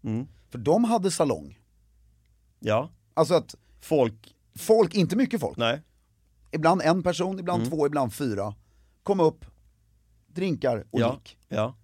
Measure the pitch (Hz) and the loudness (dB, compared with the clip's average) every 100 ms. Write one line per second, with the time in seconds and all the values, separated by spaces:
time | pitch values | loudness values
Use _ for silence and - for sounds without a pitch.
0 | - 110 127 - _ 127 113 180 233 233 | -4 -4 -6 -14 _ -4 2 2 4 0
1 | 185 - 151 90 71 - _ _ _ _ | 0 0 0 -2 -6 -20 _ _ _ _
2 | _ _ _ _ _ _ - 107 - _ | _ _ _ _ _ _ -2 0 -2 _
3 | _ - 160 170 - - _ _ - 151 | _ 0 2 2 0 -20 _ _ -2 2
4 | 120 107 - _ _ - - 220 180 208 | 2 -2 -20 _ _ -14 2 4 4 2
5 | 165 196 269 220 113 - 117 143 _ _ | 0 0 0 -2 -6 -2 -2 -2 _ _
6 | _ _ _ _ _ 156 160 185 156 185 | _ _ _ _ _ 0 2 4 2 2
7 | 175 170 185 190 175 175 117 156 143 147 | 0 -2 -4 -4 -4 -2 -2 0 0 0
8 | 127 - 139 101 104 104 _ _ _ _ | -4 -2 -4 -2 -6 -10 _ _ _ _
9 | - 196 160 - - _ _ _ _ _ | -4 2 2 2 -20 _ _ _ _ _
10 | _ _ _ 160 190 135 135 113 - 127 | _ _ _ -6 -4 -2 -2 -2 -4 -2
11 | 117 135 - - _ 107 110 135 | 0 -2 -14 -20 _ -4 -4 -6